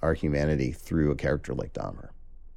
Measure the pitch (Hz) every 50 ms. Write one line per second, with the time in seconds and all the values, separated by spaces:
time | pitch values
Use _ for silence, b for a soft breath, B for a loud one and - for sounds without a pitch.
0 | - 80 78 - - 76 73 71 73 76 76 67 65 64 - - - - 85 82
1 | 73 73 69 - 76 69 71 73 - - 65 65 - - - - 50 50 - -
2 | - - - - - - - - - - -